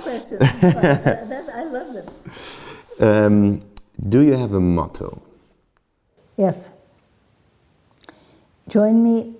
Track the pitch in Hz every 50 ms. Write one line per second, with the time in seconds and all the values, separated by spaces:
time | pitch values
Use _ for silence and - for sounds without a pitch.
0 | - 311 240 226 - - 214 190 196 - - - 185 180 156 - 190 160 139 -
1 | - 139 107 - - 214 262 277 - - 247 240 330 320 254 254 339 302 254 190
2 | - - - - - - - - - - - - - - - - - - - -
3 | 110 107 104 107 104 104 104 104 104 101 101 101 - - _ - - _ _ -
4 | - 98 107 131 147 151 135 127 123 107 101 95 90 87 87 82 76 - - -
5 | - - - - - _ _ _ _ _ _ _ _ _ _ _ _ _ _ _
6 | _ _ _ _ _ _ _ - 196 180 - - - - - _ _ _ _ _
7 | _ _ _ _ _ _ _ _ _ _ _ _ _ _ _ _ _ _ _ _
8 | - - - _ _ _ _ _ _ _ _ _ _ - - 226 208 214 226 226
9 | 226 233 233 226 226 - - -